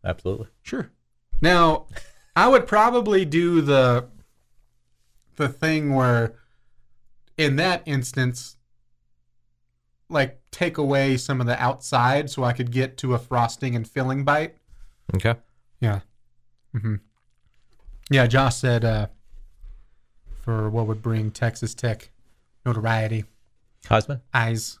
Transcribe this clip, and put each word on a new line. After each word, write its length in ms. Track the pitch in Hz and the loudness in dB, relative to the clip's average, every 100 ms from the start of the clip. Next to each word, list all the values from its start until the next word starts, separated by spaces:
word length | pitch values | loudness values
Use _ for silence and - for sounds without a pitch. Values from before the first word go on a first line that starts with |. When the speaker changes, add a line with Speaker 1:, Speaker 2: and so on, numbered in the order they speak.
Speaker 1:
Yeah, 60 | 92 | -6
absolutely. 380 | 90 92 107 113 _ | -6 -6 -8 -10 _
Speaker 2:
Sure. 280 | - 262 - _ _ _ _ - | -10 -8 -8 _ _ _ _ 2
Now, 460 | 156 180 165 156 - - - - _ 165 | 4 6 4 2 -4 -16 -18 -20 _ 2
I 120 | 220 | 6
would 180 | 262 240 | 6 4
probably 580 | 208 226 247 214 196 | 4 4 2 2 0
do 360 | 170 160 175 170 | 2 0 2 2
the, 460 | 139 135 127 123 123 - _ _ _ _ _ _ _ _ _ _ _ - | 4 4 4 2 -2 -20 _ _ _ _ _ _ _ _ _ _ _ -4
the 120 | 143 | -4
thing 460 | - 160 156 147 | -2 -2 0 0
where, 420 | 131 127 117 113 - _ _ _ _ _ - _ - - - | 2 4 2 0 -6 _ _ _ _ _ -20 _ -20 -18 -2
in 200 | 151 135 | 0 2
that 260 | 185 175 - | 0 -2 -4
instance, 680 | 139 123 - 127 123 - _ _ _ _ _ _ _ _ _ _ _ _ _ _ _ _ | -4 -4 -2 -2 -4 -16 _ _ _ _ _ _ _ _ _ _ _ _ _ _ _ _
like, 320 | 156 131 - _ | -2 -2 -6 _
take 280 | - 175 165 | -4 -4 -2
away 380 | 139 139 139 131 | 0 2 2 0
some 240 | - 131 | -2 -2
of 60 | 120 | 0
the 140 | 123 | 0
outside 680 | 127 - - 127 123 143 143 | -2 -2 -2 2 2 2 -2
so 120 | - | -2
I 80 | 123 | -2
could 180 | 120 120 | -2 -2
get 260 | 123 131 - | -2 -2 -4
to 160 | 131 | -2
a 40 | 120 | -2
frosting 580 | - 123 117 - 131 120 | 0 0 0 -2 -4 -4
and 120 | 110 | -6
filling 360 | 139 131 135 | -4 -4 -2
bite. 320 | 139 151 160 _ _ - - _ - | 2 0 0 _ _ -20 -20 _ -6
Speaker 1:
Okay. 200 | 98 110 117 _ _ _ _ | -2 0 -2 _ _ _ _
Speaker 2:
Yeah. 200 | 117 98 - _ _ _ _ _ _ | -2 -2 -8 _ _ _ _ _ _
Mm-hmm. 220 | 117 110 107 _ _ _ _ _ _ _ - - - - | -8 -6 -6 _ _ _ _ _ _ _ -20 -20 -20 0
Yeah, 160 | 139 123 | 2 4
Josh 300 | 131 135 - | 2 0 0
said, 280 | 131 120 | 0 0
uh, 220 | 117 110 104 - - - - - - - - _ _ _ - - | 0 0 -4 -8 -20 -20 -20 -20 -20 -20 -20 _ _ _ -18 -12
for 260 | - 110 107 | -6 -4 -2
what 160 | 113 110 | -2 -2
would 160 | 107 | -4
bring 280 | 113 113 110 | -2 -2 -2
Texas 440 | - 117 - 110 | -2 -4 -4 -10
Tech 360 | - 120 110 - _ _ _ _ _ 123 | -4 -4 -4 -10 _ _ _ _ _ -4
notoriety. 580 | 110 113 113 110 110 107 _ _ _ _ _ | -2 0 -2 -2 -4 -8 _ _ _ _ _
Speaker 1:
Heisman? 360 | - 110 110 135 _ | 0 0 0 -10 _
Speaker 2:
Eyes. 440 | 127 117 113 - - | -2 0 -2 -6 -16